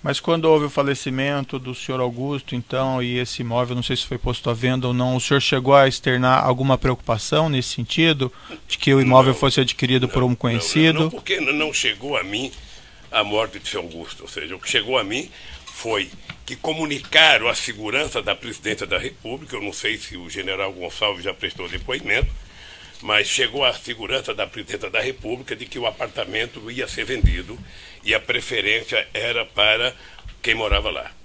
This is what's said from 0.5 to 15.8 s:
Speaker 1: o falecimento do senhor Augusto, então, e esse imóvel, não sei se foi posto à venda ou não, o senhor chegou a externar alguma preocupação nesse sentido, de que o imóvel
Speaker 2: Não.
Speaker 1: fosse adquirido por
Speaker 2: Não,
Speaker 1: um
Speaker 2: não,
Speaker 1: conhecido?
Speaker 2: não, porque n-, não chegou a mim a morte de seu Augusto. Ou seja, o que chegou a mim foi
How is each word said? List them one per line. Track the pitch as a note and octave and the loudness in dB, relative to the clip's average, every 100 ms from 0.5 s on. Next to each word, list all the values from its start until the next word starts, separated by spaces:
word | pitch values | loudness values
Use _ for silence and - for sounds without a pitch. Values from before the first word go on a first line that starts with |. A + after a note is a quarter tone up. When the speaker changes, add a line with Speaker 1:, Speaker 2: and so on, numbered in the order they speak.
| D#3 | 4
Speaker 1:
o | D3 | 4
falecimento | C#3+ C#3 C3+ C#3 C3 C#3 C#3+ C3 C3 | 0 0 0 -2 -2 0 -2 -4 -8
do | B2+ | -8
senhor | B2 - C3 | -8 -4 -2
Augusto, | B2 A#2+ C#3 C#3+ - | -2 -2 -4 -6 -4
então, | B2 - B2+ C3+ C3 | -8 -4 -2 0 0
e | B2 B2 | -2 -2
esse | B2 - | -4 -6
imóvel, | A#2+ A#2+ B2 | -2 0 0
não | B2 | -2
sei | - C3 | -2 -2
se | |
foi | - C3+ | -2 -2
posto | B2+ B2 B2+ | -2 -2 -2
à | |
venda | A2+ B2+ C3 B2 | 0 2 2 2
ou | |
não, | B2 B2 B2+ | 2 2 0
o | |
senhor | - C#3 | 4 2
chegou | - C3+ B2+ | 4 2 8
a | C#3 C3+ | 8 8
externar | - C#3+ B2+ B2+ C3 | 4 0 4 6 6
alguma | C3 B2+ C3+ B2+ | 4 2 2 4
preocupação | C3+ B2 - A2 - D3+ D#3+ | 2 0 0 -2 2 2 2
nesse | C3+ - | 0 -2
sentido, | - A#2 - E3 D3 C3 - - - | -6 -4 2 2 4 -2 -6 -18 -16
de | - - | -8 0
que | - | 4
o | C3+ | 6
imóvel | B2+ B2+ C3 | 8 8 8
Speaker 2:
Não. | B2+ | 4
Speaker 1:
fosse | C3+ - | 4 4
adquirido | B2+ - B2 B2+ B2 | 2 0 2 2 2
por | C3+ | 2
Speaker 2:
Não, | B2+ | 2
Speaker 1:
um | |
Speaker 2:
não, | B2 | 2
Speaker 1:
conhecido? | A#2+ A#2+ - D3+ D#3+ D#3 | 0 0 2 6 6 6
Speaker 2:
não, | D#3+ | 0
porque | - - | -2 -4
n-, | F#3 C3+ | -2 0
não | D3 D#3 | 0 0
chegou | - B2+ G#2 C3+ | 0 0 -2 -4
a | B2+ | -4
mim | F#2 G#2+ C3+ - - - - - - | -2 -4 -6 -10 -18 -20 -20 -20 -2
a | A2+ | 0
morte | G#2 G#2 A2 G2 | 2 0 0 -6
de | - | -8
seu | G2+ | -6
Augusto. | E2+ E2 D#2+ - | -8 -12 -14 -14
Ou | D#2+ | -12
seja, | - D#2 | -10 -10
o | F#2 | -10
que | - | 0
chegou | - G#2 C3 | 0 2 0
a | |
mim | G2 A#2+ F3+ - - - | 0 -4 -6 -14 -16 -16
foi | - - | -14 -10